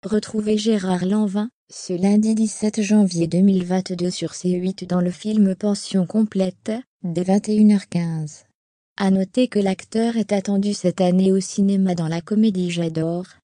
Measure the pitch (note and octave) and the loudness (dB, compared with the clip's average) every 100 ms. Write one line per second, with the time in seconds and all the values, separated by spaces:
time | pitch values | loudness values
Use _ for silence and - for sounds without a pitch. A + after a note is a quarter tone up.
0 | F#3+ G#3+ - A3 G#3 G#3+ G#3 G#3+ F#3 F3+ | -2 -2 -2 -6 0 0 2 0 0 -2
1 | F#3 G#3 G#3+ G3 G#3+ _ _ - - F3+ | 0 0 0 -2 -4 _ _ -18 -8 0
2 | F#3+ G#3 A3 A3 A3 - G#3+ G#3+ G3+ G#3+ | 4 4 4 2 0 0 -4 -2 2 4
3 | G3 F3 E3 E3+ G3 F#3+ F3 F#3 F#3 F3+ | 4 2 0 4 4 4 0 -2 -2 -4
4 | F3 F3+ F3 - F3+ F3+ F3+ F#3+ F3+ F3+ | -4 -4 -8 -6 -2 -2 -2 -6 -4 -2
5 | F3+ F3+ G#3+ G#3+ G3 F#3 G#3 G3+ - G3 | -2 -4 -4 2 2 2 -2 -4 -2 -2
6 | F3 G#3+ A3 G3 F#3 F3+ - A3 - _ | 0 0 0 0 -2 -4 -8 -8 -10 _
7 | F3+ E3+ F3+ G3 G#3+ G#3+ G#3+ G#3 - F3 | -6 -4 0 0 2 4 6 4 0 -4
8 | E3+ D#3+ D#3 - _ _ _ _ _ - | -4 -4 -8 -12 _ _ _ _ _ -4
9 | G3 F#3+ F#3+ - B3+ G#3 G3 F#3 - A3 | 0 2 0 0 0 0 0 -2 -6 -2
10 | A3+ A#3 G#3 G3+ F#3+ G3+ G3+ G3+ F3+ E3+ | -2 -2 -2 -2 0 0 0 0 -2 2
11 | F3+ F3+ F#3+ F#3+ F#3 - G3 G3 F#3+ F3 | 2 4 4 2 -2 0 0 2 0 0
12 | D#3+ E3 E3 G#3+ A3 F#3 F3+ E3+ E3+ D#3+ | -2 -4 -2 2 2 2 -2 -2 -4 -2
13 | D#3+ E3+ F#3 _ | -4 -4 -8 _